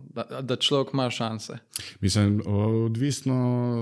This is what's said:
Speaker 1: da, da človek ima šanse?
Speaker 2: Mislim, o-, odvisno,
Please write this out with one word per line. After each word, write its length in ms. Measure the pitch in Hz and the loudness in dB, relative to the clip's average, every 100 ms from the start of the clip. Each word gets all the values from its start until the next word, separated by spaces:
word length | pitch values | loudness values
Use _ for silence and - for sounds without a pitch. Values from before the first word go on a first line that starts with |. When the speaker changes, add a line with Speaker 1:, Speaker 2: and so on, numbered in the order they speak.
| 131 | -12
Speaker 1:
da, 340 | - 117 131 | -10 -10 -8
da 160 | 131 123 | -4 -2
človek 320 | - 143 135 | 2 2 2
ima 200 | 135 123 | 0 0
šanse? 480 | - 117 113 - - _ - - - | -2 -4 -4 -10 -14 _ -8 -8 -2
Speaker 2:
Mislim, 440 | 101 107 101 104 | 2 4 4 4
o-, 420 | 104 101 107 113 | 0 0 2 2
odvisno, 500 | 113 113 139 131 135 127 123 123 123 117 | 0 0 0 0 0 0 2 0 0 -2